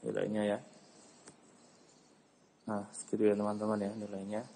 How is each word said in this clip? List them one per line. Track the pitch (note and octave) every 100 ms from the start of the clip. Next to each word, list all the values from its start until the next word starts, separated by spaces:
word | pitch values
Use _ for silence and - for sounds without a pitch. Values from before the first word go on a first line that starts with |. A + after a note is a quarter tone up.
| -
nilainya | G#2 G2 G#2+ G#2
ya. | G#2 - - - - - - - - - - - - - - - - - _ _ _ -
Nah, | G#2 G2+
segitu | - - G#2+ G#2+
ya, |
teman-teman | G#2 G#2 G#2 G#2+ G#2+
ya, | G2+ A2
nilainya. | G#2 G2 G2 G#2 B2